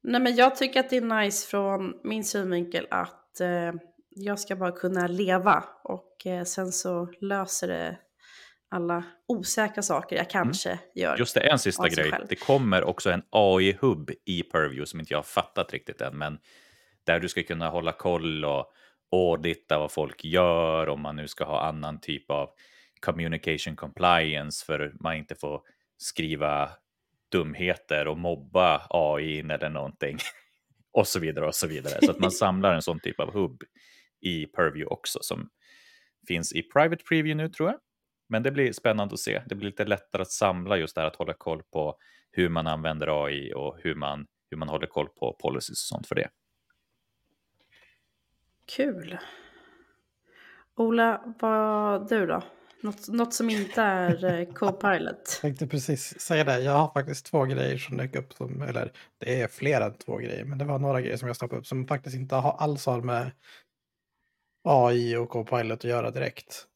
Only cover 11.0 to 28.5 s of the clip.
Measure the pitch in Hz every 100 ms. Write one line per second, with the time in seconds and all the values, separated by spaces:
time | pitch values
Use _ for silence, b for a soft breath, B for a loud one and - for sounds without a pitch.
11 | 80 67 120 - - 143 - - 85 80
12 | 78 - - - - 139 120 92 - 90
13 | 98 87 - 110 98 95 95 95 135 85
14 | 71 - - 87 - 82 76 67 73 82
15 | 80 73 73 - - - 87 - - -
16 | 65 69 76 76 b b b b b b
17 | - 85 90 - 85 82 82 85 82 -
18 | 92 85 80 78 76 69 67 b b b
19 | _ 92 90 80 85 80 _ 76 76 -
20 | 76 - 78 87 90 85 82 80 78 73
21 | 73 76 76 - 73 76 78 78 76 78
22 | - 71 _ 73 69 _ b b b b
23 | - 78 82 80 - 78 - 76 76 -
24 | 90 85 80 76 76 - - 76 73 -
25 | 80 80 73 78 73 73 b b b _
26 | - - 80 76 76 73 71 - _ _
27 | _ _ _ 92 78 73 87 87 - 76
28 | 73 78 87 80 69